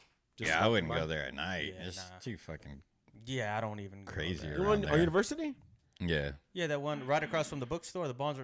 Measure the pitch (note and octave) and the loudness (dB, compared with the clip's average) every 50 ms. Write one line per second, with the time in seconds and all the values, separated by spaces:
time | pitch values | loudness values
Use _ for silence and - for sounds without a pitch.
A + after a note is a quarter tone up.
0 | - _ _ _ _ _ _ - - D#2+ D#2+ E2 G2 A2+ A#2 G#2 E2+ D#2 D#2 E2+ | -20 _ _ _ _ _ _ -4 0 2 4 6 6 6 6 4 4 2 0 0
1 | D#2+ D#2 D#2+ D2+ C#2 C2 C2 C#2 D#2 F#2 F#2+ E2+ D2 D#2 - F2+ F2 F#2 F2 F2+ | 0 0 -2 -2 -2 -4 -4 -4 -4 -2 -2 -2 -4 -4 -6 -6 -8 -8 -8 -8
2 | F#2 F2+ F2+ F#2 - C3 G#2+ D#2+ - - D#2+ D2 - D2 C#2+ C#2 - _ _ _ | -10 -12 -14 -10 -8 -8 -8 -8 -8 -10 -10 -10 -10 -12 -14 -14 -16 _ _ _
3 | _ - - A2 A2 A#2 C3 B2+ A2 G#2 G#2 A2 A2+ A2 G#2 G#2 G2+ G2 G2 G2 | _ -20 -20 -14 -10 -6 -4 -2 -2 -2 -2 -2 -2 -4 -4 -6 -8 -10 -12 -14
4 | F#2+ - - - D2+ F2 F#2 D#2 - D#2 D2 D2+ - - - G#3 D#2 - D2 D#3+ | -14 -8 -4 -2 0 0 0 -2 -2 -4 -2 2 4 4 4 4 4 4 6 6
5 | F3 E3 D#3 F#3+ A#3 - D4+ D#4+ D#4+ D4+ C4 - - - - _ _ _ _ - | 6 6 6 4 4 2 0 -2 -2 -4 -4 -6 -12 -20 -20 _ _ _ _ -2
6 | F2+ E2+ E2 D2 C#2+ C#2+ C#2+ - _ _ - F3+ F3 D3+ D3 C#3+ C#3+ D3 D3+ D3 | 0 2 2 2 2 0 -4 -8 _ _ -4 -2 -2 0 0 -2 -2 -2 -4 -2
7 | C3 B2+ - D3+ D#3 - E3+ D#3+ D3+ - D#3+ C#3+ B2+ A#2+ D#3 E3+ - - - F#3 | 2 2 2 2 4 2 2 0 0 0 -2 -4 -2 -2 -2 -4 -4 -4 -4 -2
8 | E3+ C#3+ B2 B2 C#3 D3+ D3 C3+ | -2 -2 -2 0 -2 -2 -2 -4